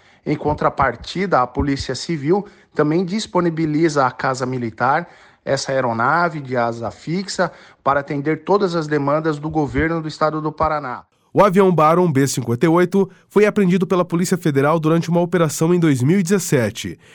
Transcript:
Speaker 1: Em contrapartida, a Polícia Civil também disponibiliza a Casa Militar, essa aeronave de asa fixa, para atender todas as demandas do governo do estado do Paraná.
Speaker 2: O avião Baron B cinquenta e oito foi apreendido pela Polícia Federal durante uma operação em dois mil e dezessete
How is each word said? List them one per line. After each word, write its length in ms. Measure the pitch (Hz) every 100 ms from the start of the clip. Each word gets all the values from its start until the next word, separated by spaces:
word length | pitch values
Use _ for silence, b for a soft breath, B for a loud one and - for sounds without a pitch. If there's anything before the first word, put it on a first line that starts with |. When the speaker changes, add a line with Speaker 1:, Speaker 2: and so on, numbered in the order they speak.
| b b
Speaker 1:
Em 120 | - 151
contrapartida, 1040 | 147 147 156 - 135 117 - 170 190 147
a 60 | 123
Polícia 480 | 135 143 139 -
Civil 520 | 127 - 165 139 196 196 B B
também 280 | - 151 165
disponibiliza 1040 | 180 214 - 185 175 156 156 147 165 147 127
a 40 |
Casa 340 | - 135 127
Militar, 640 | 127 131 117 - 123 156 170 B B B
essa 280 | - 135 -
aeronave 680 | 135 127 113 123 165 175 156
de 160 | 131 127
asa 340 | 117 117 110
fixa, 580 | - - 180 190 - 170 B B B
para 160 | - 139
atender 460 | 139 143 143 156
todas 320 | - 202 190 170
as 100 | 151
demandas 520 | 147 139 151 160 147
do 120 | 156
governo 500 | 156 143 127 160 165
do 60 | 156
estado 340 | - 156 156
do 120 | 156
Paraná. 500 | 151 156 151 135 110 - _ _
Speaker 2:
O 80 | -
avião 320 | 202 185 190
Baron 380 | 160 156 165 180
B 140 | 135 139
cinquenta 380 | - 117 120 165
e 20 |
oito 420 | 170 180 196 185 B B
foi 200 | 202 208
apreendido 400 | 208 185 185 185
pela 180 | 185
Polícia 320 | 175 170 185 175
Federal 420 | 165 135 143 165
durante 300 | 156 170 165
uma 120 | 170
operação 540 | 175 180 160 - 160
em 60 | 180
dois 220 | 165 131
mil 180 | 127 196
e 20 |
dezessete 760 | 170 202 - 139 107 - 92 80 b